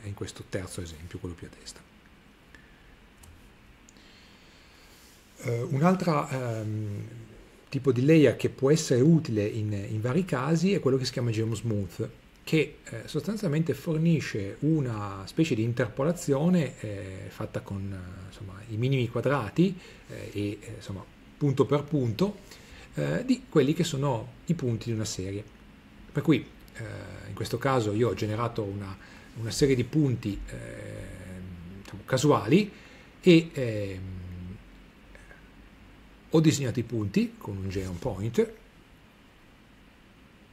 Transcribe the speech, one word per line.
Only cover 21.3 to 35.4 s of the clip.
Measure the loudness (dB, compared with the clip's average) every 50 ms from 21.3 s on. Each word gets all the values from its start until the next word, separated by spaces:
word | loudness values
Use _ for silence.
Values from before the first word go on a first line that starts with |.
| -6 -2
punto | 0 2 4 4 4
per | 4 2 0 0
punto, | 0 0 0 0 0 0 0 0 0 0 -4 -12 -20 -20 -20 -20 -20 -20 -20 -20 -12 -6
eh, | -4 -2 0 0 0 0
di | 0 0 -2 -2 2
quelli | 4 4 4 4 4
che | 0 0
sono | -2 -2 -2 0 0 -2 -2 -4 -8 -14 -8 -4
i | -2 -2
punti | 0 0 0 -2 -2 -2 -4
di | -4
una | -2 -4
serie. | -4 -4 -6 -6 -6 -6 -8 -10 -12 -16 -20 -20 -20 -20 -20 -20 -20 -20 -20 -20 -8
Per | -6 0
cui, | 2 4 4 4 2 -2 -12 -20 -20 -18 -14
eh, | -12 -12 -10 -10 -12 -12 -14 -14 -14 -14 -12
in | -10
questo | -8 -6 -4 -4 -2
caso | 0 2 2 2 2 2 2
io | 2 2 2
ho | 2
generato | 0 -2 -2 -2 -2 -2 -2 -2 -4
una, | -4 -4 -6 -8 -8 -10 -12 -14 -16 -20 -20 -20 -20 -18 -12
una | -10 -8 -6
serie | 0 2 4 4 4
di | 4 2
punti, | 2 2 2 2 2 2 0 -2 -4 -6 -6 -8 -10
eh, | -12 -12 -12 -12 -12 -12 -12 -12 -12 -12 -12 -12 -14 -14 -14 -14 -14 -12 -12 -14 -14 -14 -14 -14 -16 -16
diciamo, | -16 -14 -14 -14 -4
casuali | -2 0 4 6 6 6 6 6 6 6 6 6 4 -2 -12 -20 -20 -20 -20 -20 -20 -20 2
e, | 6 8 8 8 8 4
ehm, | -2 -4 -4 -2 -2 -4 -4 -6 -6 -8 -8 -10 -10 -10 -12 -12 -12 -12 -12 -12 -14 -14 -16 -20 -20 -20 -20 -20 -20 -20 -20 -20 -20 -20 -20 -20 -20 -20